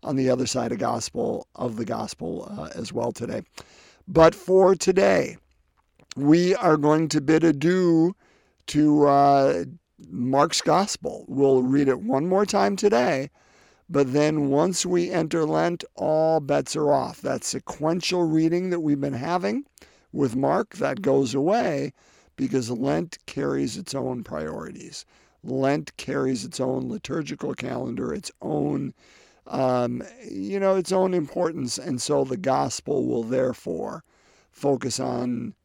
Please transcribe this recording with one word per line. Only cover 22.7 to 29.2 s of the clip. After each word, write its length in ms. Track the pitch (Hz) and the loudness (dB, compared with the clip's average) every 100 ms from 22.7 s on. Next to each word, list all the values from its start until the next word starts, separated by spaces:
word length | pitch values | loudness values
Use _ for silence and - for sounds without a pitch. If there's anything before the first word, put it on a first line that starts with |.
| 123 135 156 170 - - | -4 -2 -2 -4 -12 -12
carries 520 | - 143 139 139 - | -6 -4 -2 -4 -6
its 180 | 196 139 | -10 -6
own 280 | 127 123 | -6 -6
priorities. 800 | - 78 78 - - - - - - _ _ _ | -8 -8 -8 -8 -12 -14 -16 -16 -20 _ _ _
Lent 540 | - 131 135 147 151 - | -6 -2 0 0 -4 -14
carries 480 | - 139 131 127 123 | -6 -2 -2 -2 -6
its 140 | - | -4
own 280 | 127 131 127 | -2 -2 -4
liturgical 680 | 110 - 151 147 143 147 127 | -8 -6 -6 -6 -8 -8 -6
calendar, 580 | 127 123 127 123 123 | -6 -6 -6 -6 -6
its 180 | - - _ | -6 -10 _
own, 500 | - - 147 143 139 - _ _ | -4 -2 -2 -2 -6 -12 _ _